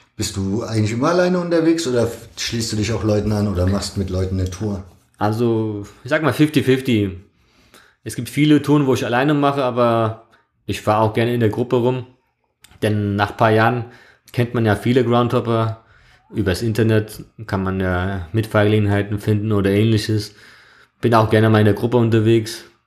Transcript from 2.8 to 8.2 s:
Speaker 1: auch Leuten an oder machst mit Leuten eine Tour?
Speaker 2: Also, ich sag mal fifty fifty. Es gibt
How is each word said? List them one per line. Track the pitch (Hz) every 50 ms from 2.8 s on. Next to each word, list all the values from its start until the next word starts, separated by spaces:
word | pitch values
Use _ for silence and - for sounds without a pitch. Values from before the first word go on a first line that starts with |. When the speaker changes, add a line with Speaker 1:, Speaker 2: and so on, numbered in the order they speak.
| 104 101 113
Speaker 1:
auch | 95 101
Leuten | 107 104 104 98 107
an | 107 104 104 104
oder | 92 87 90
machst | 92 98 98 - - - 104
mit | 92 85
Leuten | 90 92 92 90 95 95
eine | 90 90
Tour? | - - 110 104 98 87 98 - - _ _ _ _ -
Speaker 2:
Also, | 107 107 107 110 120 117 117 110 110 107 104 101 101 - - - -
ich | 123
sag | 151 156
mal | 160 139 107
fifty | - 151 151 - 135
fifty. | 110 127 131 131 131 - 117 104 101 95 90 90 - _ _ _ _ _ _ _ _ _ _ - _ _ _ _ -
Es | 110 -
gibt | -